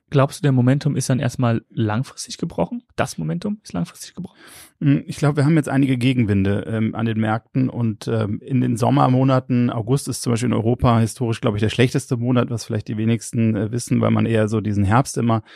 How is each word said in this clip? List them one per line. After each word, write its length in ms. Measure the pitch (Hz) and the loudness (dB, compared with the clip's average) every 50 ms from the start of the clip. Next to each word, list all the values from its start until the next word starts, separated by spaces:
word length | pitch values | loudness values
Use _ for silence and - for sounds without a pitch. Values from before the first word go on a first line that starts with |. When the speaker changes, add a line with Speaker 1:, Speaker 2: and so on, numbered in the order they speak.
| _ - | _ -2
Speaker 1:
Glaubst 300 | - 139 135 - - - | 2 2 2 2 -2 -2
du, 20 | |
der 100 | - 139 | 0 2
Momentum 460 | 131 127 120 127 139 143 - 143 131 | 2 4 4 4 2 2 0 -2 -2
ist 120 | 139 - - | -2 0 0
dann 100 | - - | -2 0
erstmal 420 | 143 123 - - 123 117 113 - - _ | 0 -4 -2 0 0 0 0 0 -4 _
langfristig 680 | - - 113 104 104 120 139 - - - - - - | -4 -2 -2 0 0 -2 -4 -6 -8 -16 -14 -12 -8
gebrochen? 460 | - 185 170 - - 170 - 240 247 _ _ - | -8 -8 -6 -4 -4 -4 -4 -6 -12 _ _ -6
Das 200 | - - - - | -6 -6 -4 -4
Momentum 440 | 175 156 156 165 175 - 208 214 214 _ | -8 -6 -6 -6 -4 -4 -6 -8 -8 _
ist 80 | - | -8
langfristig 420 | - 180 170 - - - - - - | -6 -6 -6 -6 -8 -18 -20 -16 -14
gebrochen? 240 | - 180 - _ _ - - - - - - _ - | -14 -14 -14 _ _ -20 -20 -20 -20 -20 -20 _ -2
Speaker 2:
Hm, 220 | 156 139 143 - - | 2 2 2 2 0
ich 80 | - 143 | -6 -6
glaub, 220 | - 151 143 143 | -2 0 0 2
wir 80 | 143 135 | 2 2
haben 100 | 151 165 | 2 2
jetzt 140 | 156 135 - | 2 0 0
einige 260 | 131 135 143 131 131 | 0 0 2 0 0
Gegenwinde, 720 | 123 120 135 127 127 113 101 101 98 95 98 101 104 - | 0 0 0 2 2 0 2 2 2 2 0 0 -2 -4
ähm, 280 | - 113 110 110 110 - | -4 -2 -2 -2 -2 -2
an 100 | 113 113 | -2 -2
den 120 | 113 110 | -2 0
Märkten 520 | 110 110 107 110 113 _ _ - 135 127 123 | 0 0 0 -2 -2 _ _ -4 -2 -2 -2
und, 400 | - 117 117 110 107 - - - | -2 -2 -2 -2 -4 -4 -6 -4
ähm, 320 | 117 110 107 101 107 - | -2 -2 0 -2 -4 -6
in 180 | - - 135 123 | -6 -2 0 0
den 160 | 127 123 120 | 2 0 0
Sommermonaten, 920 | 104 127 120 135 143 139 131 127 127 131 135 131 127 131 - 127 120 120 120 | 0 2 2 4 4 4 4 4 4 4 4 2 2 0 0 0 2 2 0
August 400 | - 117 107 117 135 143 - 135 | -2 -4 -2 0 -2 -2 0 -4
ist 120 | 120 - | -8 -4
zum 120 | - 127 117 | -2 -2 -2
Beispiel 160 | 110 120 117 | 0 0 0
in 40 | 113 | 0
Europa 460 | 110 107 117 127 - - 123 117 113 | 2 2 0 0 2 4 4 4 4
historisch, 400 | 113 107 - - 127 113 113 - | 2 0 -2 -4 -4 -4 -2 -2
glaub 160 | - 120 104 | -2 -2 0
ich, 60 | 104 | 0
der 80 | 110 104 | 0 0
schlechteste 480 | - - 131 127 - 135 - - 135 | 2 2 2 2 2 -2 -2 -2 -4
Monat, 320 | 117 120 123 120 120 117 - | -2 0 0 2 0 0 0
was 160 | 120 110 - | -4 -8 -6
vielleicht 240 | - 113 107 - - | -4 -6 -6 -4 -4
die 80 | 113 | -4
wenigsten, 580 | 107 113 113 117 110 - - - 117 113 110 110 | -2 0 0 0 0 -2 -4 -2 0 2 2 2
äh, 160 | 101 110 104 | 0 -2 -2
wissen, 300 | 123 120 - - 127 117 | -4 -6 -2 0 0 2
weil 100 | 113 110 | 2 2
man 140 | 113 107 110 | 2 2 2
eher 240 | 110 113 107 107 104 | 2 2 2 2 2
so 100 | 113 107 | 0 -2
diesen 240 | 98 107 101 104 98 | -2 0 0 0 2
Herbst 340 | 95 110 131 - - - | 4 4 2 2 0 -4
immer 260 | - 113 120 113 113 - - - | -2 0 0 0 0 -2 -8 -20